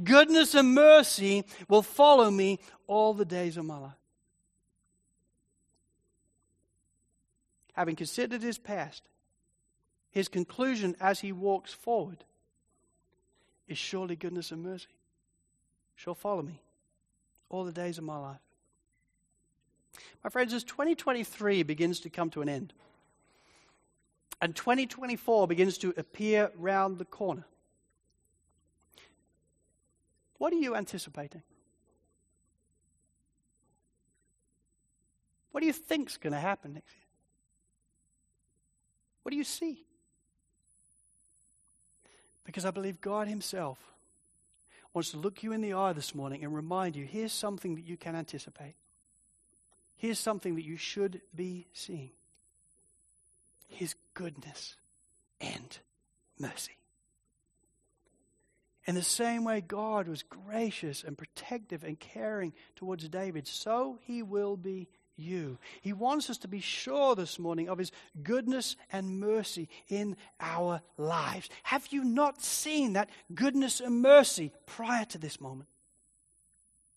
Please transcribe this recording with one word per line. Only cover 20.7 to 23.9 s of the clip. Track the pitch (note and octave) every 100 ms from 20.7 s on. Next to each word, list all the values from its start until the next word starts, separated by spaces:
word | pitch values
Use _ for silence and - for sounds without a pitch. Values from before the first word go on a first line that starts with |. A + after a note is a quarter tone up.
| - D4+ D#4+
twenty-three | - B3 A3 - G#3 G3
begins | D3+ D3+ E3+ E3+
to | E3
come | F3 E3
to | D#3+
an | D3
end, | C#3 G#2+ - - _ _ _ _ _ _ - _ _ _